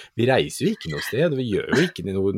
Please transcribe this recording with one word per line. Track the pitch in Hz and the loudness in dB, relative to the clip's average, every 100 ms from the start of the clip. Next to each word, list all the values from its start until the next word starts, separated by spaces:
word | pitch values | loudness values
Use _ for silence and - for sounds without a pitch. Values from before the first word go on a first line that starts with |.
| - - | -12 0
Vi | 120 | 4
reiser | 120 73 - 151 | 4 2 0 -2
jo | |
ikke | 220 165 143 | -2 -6 -6
noe | - | -4
sted, | 113 170 135 | 0 0 0
vi | 123 | 0
gjør | 95 - | -2 0
jo | 120 175 | 2 2
ikke | - 98 | -2 -4
noe, | 95 98 | 0 0